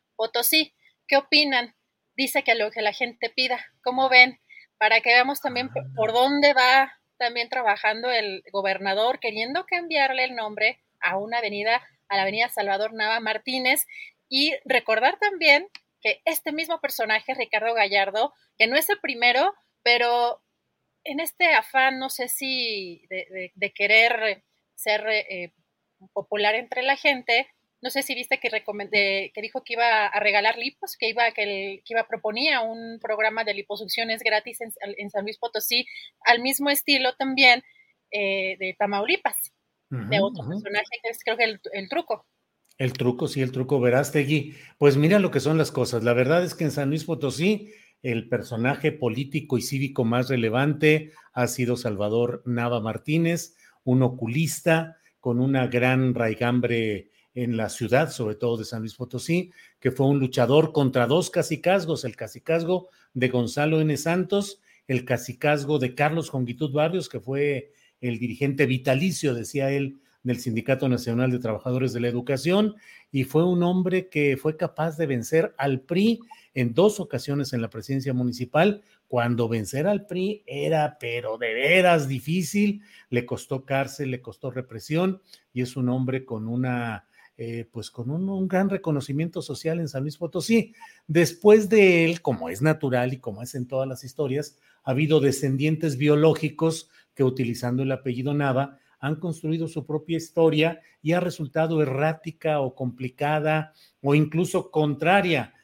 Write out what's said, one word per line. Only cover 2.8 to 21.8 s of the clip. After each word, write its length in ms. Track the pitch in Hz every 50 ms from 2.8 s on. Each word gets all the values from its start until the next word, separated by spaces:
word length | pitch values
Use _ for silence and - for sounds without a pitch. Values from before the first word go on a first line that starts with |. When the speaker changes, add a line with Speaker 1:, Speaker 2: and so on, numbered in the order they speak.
Speaker 1:
la 120 | 214 208 202
gente 360 | - 254 240 233 - 240 226
pida. 300 | - 254 254 247 247 240 - - _ _ -
¿Cómo 260 | 247 254 262 269 262
ven? 300 | 254 254 254 254 247 - _ _ - - - _ _
Para 240 | - 214 214 226 226
que 80 | - 240
veamos 320 | 233 247 247 277 285 -
también 300 | - 269 247 247 254 269
p-, 80 | - 254
Speaker 2:
Ah. 80 | - - -
Speaker 1:
por 180 | 226 220 220 220
dónde 400 | 240 254 277 285 285 285 285 269
va 400 | 254 254 254 262 269 269 262 - _ _ _ _
también 320 | - 247 233 240 240 233 233
trabajando 600 | 262 254 240 214 202 208 - 214 214 226 240 254
el 340 | 247 226 214 202 190 185 - -
gobernador, 680 | 196 196 190 190 190 190 196 196 196 208 220 247 262 277
queriendo 460 | - 226 208 220 226 247 285 359 381
cambiarle 580 | - 370 349 349 330 320 294 269 269 262 262 254
el 120 | 262 247
nombre 440 | 233 220 214 208 208 214 226 - _ _ _ _ _
a 160 | - 175 185
una 200 | 196 208 220 233
avenida, 440 | 240 226 202 208 202 208 220 233 247 - - _ _ _ -
a 60 | 202
la 80 | 196 190
avenida 260 | 196 202 220 233 240
Salvador 440 | - 226 202 196 196 196 214 220 226
Nava 260 | 220 214 214 226 233
Martínez, 640 | 220 220 220 214 - 262 254 262 254 254 285 - - - - - - - - _ _
y 260 | - 262 269 285 311 294 - -
recordar 540 | - 254 240 - - 220 220 240 294 392 -
también 480 | 415 415 392 330 330 302 285 302 370 403 - - _ _ _ _
que 200 | - 214 - - -
este 260 | 320 320 - - 320
mismo 280 | 294 311 330 320 330 320
personaje, 520 | - 269 - - 226 214 214 220 - - 262
Ricardo 380 | 262 226 - - 214 214 233 233
Gallardo, 580 | 226 208 196 196 202 196 196 196 214 247 294 - _ _ _ _
que 80 | - 220
no 80 | 226 262
es 140 | 311 320 -
el 100 | 403 403
primero, 540 | - 285 262 233 240 247 240 262 320 392 - _ _ _ _ _ -
pero 580 | 240 240 240 240 240 240 240 240 240 240 - _ _ _ _ _ _ _ _ _ _ _ _ -
en 160 | 330 269 294
este 260 | 330 - - - 359 330 302
afán, 460 | 277 285 - - 262